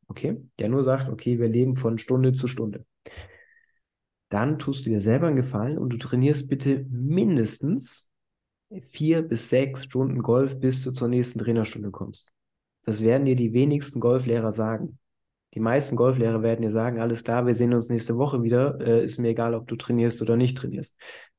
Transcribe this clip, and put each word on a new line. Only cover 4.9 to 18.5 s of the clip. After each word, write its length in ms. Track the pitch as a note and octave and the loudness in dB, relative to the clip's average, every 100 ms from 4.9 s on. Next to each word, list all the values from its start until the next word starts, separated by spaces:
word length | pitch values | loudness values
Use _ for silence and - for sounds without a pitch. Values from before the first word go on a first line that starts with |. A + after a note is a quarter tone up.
| A2 | 0
selber 260 | G2+ B2+ E3 | 2 2 2
einen 80 | |
Gefallen 420 | C3+ B2+ G#2 A#2+ D#3 | 0 0 -2 -4 -4
und 140 | B2+ | -4
du 60 | A#2+ | -6
trainierst 520 | - B2+ C3+ D3 C3 | -2 2 4 2 -2
bitte 360 | C3+ C#3 C3+ C3+ | -2 0 -2 -4
mindestens 1200 | B2 C3+ F3 G#3+ D3 G#2+ - C#3 B3 - - - _ _ _ _ _ _ G#3 | -4 0 2 4 4 2 -2 -2 -2 -4 -16 -20 _ _ _ _ _ _ -18
vier 400 | - - D3+ D#3+ | -16 -4 2 2
bis 260 | D#3+ A2+ - | 0 -4 0
sechs 340 | B2+ C3+ C3 | 0 0 -6
Stunden 380 | - B2 C3 B2+ | -6 -2 -2 -2
Golf, 380 | A2+ B2 C3+ C3 | 2 2 2 0
bis 240 | C3+ B2+ | 0 0
du 80 | C3 | -6
zur 180 | B2+ A#2+ | -4 0
nächsten 300 | B2 A#2+ A2 | 0 0 -2
Trainerstunde 520 | G#2+ A#2 G#2+ - G#2 | 0 0 0 -6 -10
kommst. 400 | - - - - _ _ _ _ _ | -10 -12 -12 -20 _ _ _ _ _
Das 180 | - G#2+ | -6 2
werden 220 | A2+ C3 | 4 4
dir 100 | C3+ | 4
die 180 | B2+ A#2 | 2 2
wenigsten 460 | A#2 C#3+ C#3+ C#3+ A#2+ | 4 4 2 -2 -2
Golflehrer 520 | A#2+ B2+ C3 A#2 A2 | 2 2 2 0 0
sagen. 480 | G#2+ A2 A2+ - - _ _ _ _ _ | -2 -2 -2 -6 -10 _ _ _ _ _
Die 60 | - | -2
meisten 380 | A2+ C3+ C3+ A#2 | 2 2 0 2
Golflehrer 460 | B2 C3 A2+ A2+ | 2 4 0 2
werden 180 | A2+ A#2 | 0 0
dir 100 | A2 | 0
sagen, 280 | A2 A#2 A#2 | 0 0 -2
"Alles 240 | A#2 A#2 | -2 -2
klar, 200 | - A#2 | -2 0
wir 100 | B2 | 2
sehen 180 | A2 A#2+ | 2 4
uns 160 | A#2+ A#2 | 2 0
nächste 280 | A#2 A2+ A#2 | -4 -2 -2
Woche 260 | C#3 C3 | 0 0
wieder, 360 | A2+ | 2